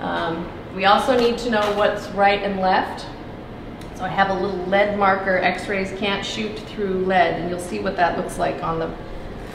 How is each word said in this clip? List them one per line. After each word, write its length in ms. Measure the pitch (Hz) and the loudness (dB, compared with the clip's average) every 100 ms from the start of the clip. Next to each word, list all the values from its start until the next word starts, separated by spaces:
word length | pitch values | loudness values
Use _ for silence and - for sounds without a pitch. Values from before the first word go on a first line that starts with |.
Um, 500 | 180 170 170 165 175 - - 190 | -6 -4 -4 -4 -8 -12 -12 2
we 100 | 196 | 6
also 320 | 214 269 247 | 6 6 4
need 200 | 233 226 | 4 2
to 100 | 247 | 0
know 260 | 214 208 202 | 2 2 4
what's 300 | - - - | 2 2 -4
right 340 | 196 202 202 | 2 4 4
and 160 | 202 190 | 0 0
left. 480 | 185 202 - - - - - - - - - - - - | 2 4 2 -6 -12 -12 -14 -14 -14 -14 -14 -14 -12 -8
So 80 | |
I 60 | 185 | -2
have 200 | 196 196 | 0 2
a 40 | |
little 320 | 185 196 180 180 | 2 -2 -2 0
lead 320 | 196 208 202 | 2 2 4
marker. 380 | 196 196 196 185 | 4 4 2 2
X-rays 600 | 180 185 - 196 190 190 | 2 0 -2 -2 -2 -2
can't 260 | 208 196 | -2 -2
shoot 360 | - 220 214 - | -4 -4 -6 -6
through 460 | - - 196 185 185 | -10 -4 -2 0 4
lead, 300 | 185 165 165 | 4 4 2
and 140 | 175 | -2
you'll 100 | 180 | -4
see 200 | - 208 | -6 -4
what 160 | 196 180 | -2 2
that 220 | 170 180 | 2 2
looks 200 | - - | -4 -2
like 240 | 165 - | -2 -2
on 160 | 165 165 | -4 -2
the 160 | 165 - - - - - - | -4 -6 -10 -10 -10 -10 -12